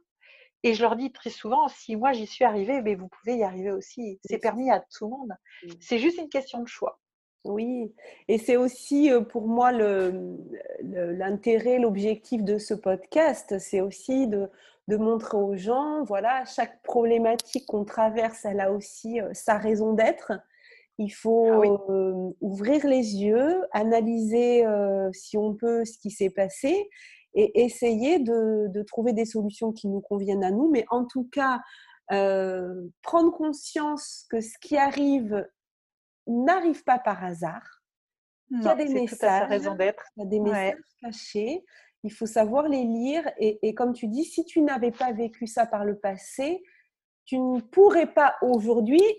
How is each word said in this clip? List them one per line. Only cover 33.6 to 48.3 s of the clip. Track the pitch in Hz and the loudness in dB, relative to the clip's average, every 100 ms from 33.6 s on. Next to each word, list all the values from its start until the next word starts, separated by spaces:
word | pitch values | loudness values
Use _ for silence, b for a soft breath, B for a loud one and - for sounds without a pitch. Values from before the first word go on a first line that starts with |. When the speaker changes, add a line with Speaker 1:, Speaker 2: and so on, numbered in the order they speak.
| - 320 294 294 - - - | -8 -6 -4 -6 -10 -18 -6
Speaker 2:
que | 226 | -6
ce | 220 - | -6 -14
qui | - 294 | -2 2
arrive | 277 277 285 277 214 208 - _ _ _ _ _ _ _ - | 2 2 0 0 0 -4 -6 _ _ _ _ _ _ _ -4
n'arrive | 233 269 370 339 285 | 0 2 2 0 -2
pas | - 247 | 0 0
par | 247 185 | 0 -4
hasard, | 180 170 170 190 - - _ _ _ _ _ _ _ | -6 -6 -8 -8 -16 -20 _ _ _ _ _ _ _
qu'il | 247 | -2
y | 214 | 2
a | 254 | 2
Speaker 1:
Non, | |
Speaker 2:
des | 294 | 2
Speaker 1:
c'est | 262 | 0
tout | 233 | -2
à | - | 0
sa | 214 190 | 2 2
Speaker 2:
messages, | 202 | 2
Speaker 1:
raison | 202 196 | 0 -2
d'être. | 190 190 208 - 214 | 0 0 -2 -14 -12
Speaker 2:
il | |
y | 196 | -4
a | |
des | 214 | 0
Speaker 1:
Ouais. | 208 | 0
Speaker 2:
messages | 202 190 - - _ | 0 -2 -4 -12 _
cachés, | 240 220 - 208 220 339 b b b _ | -14 -14 -8 -6 -4 -6 b b b _
il | 208 | -12
faut | - | -8
savoir | 220 220 214 269 302 | -4 0 2 0 0
les | 269 | 0
lire | 240 233 254 311 311 - | 0 -2 -2 -2 -4 -2
et, | 214 214 220 | -2 0 -4
et | |
comme | 220 247 | 0 -2
tu | 240 214 | -2 -4
dis, | 240 | -4
si | 330 - 330 | -4 -4 -2
tu | 330 | 2
n'avais | 294 262 240 | 2 2 -2
pas | 233 254 | -2 -4
vécu | 220 233 - 226 | -2 -6 -6 -8
ça | 240 226 | -2 -2
par | 208 | 0
le | 208 202 | -2 -2
passé, | 196 190 - - 277 359 b b b _ _ _ - | -6 -6 -12 -6 -6 -6 b b b _ _ _ -6
tu | 262 | -2
ne | 254 247 | -2 -2
pourrais | 226 - 403 339 320 | 0 8 8 8 4
pas | - 277 | 4 4